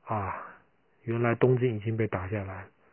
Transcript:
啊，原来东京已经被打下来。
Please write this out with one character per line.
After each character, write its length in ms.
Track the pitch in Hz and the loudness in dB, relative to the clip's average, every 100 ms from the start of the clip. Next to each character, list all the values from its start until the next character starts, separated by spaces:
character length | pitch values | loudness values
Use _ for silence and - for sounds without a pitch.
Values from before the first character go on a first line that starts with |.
| - | -4
啊， 420 | 110 98 - - - _ _ _ _ | -4 -4 -8 -12 -18 _ _ _ _
原 180 | 117 117 | -4 0
来 140 | 120 117 | 2 4
东 220 | 127 127 | 4 6
京 180 | 123 107 | 2 0
已 40 | |
经 160 | 104 110 | -2 0
被 120 | 107 | 0
打 200 | 95 92 | -2 -2
下 160 | 104 | -4
来。 220 | 95 95 92 _ _ | -4 -10 -14 _ _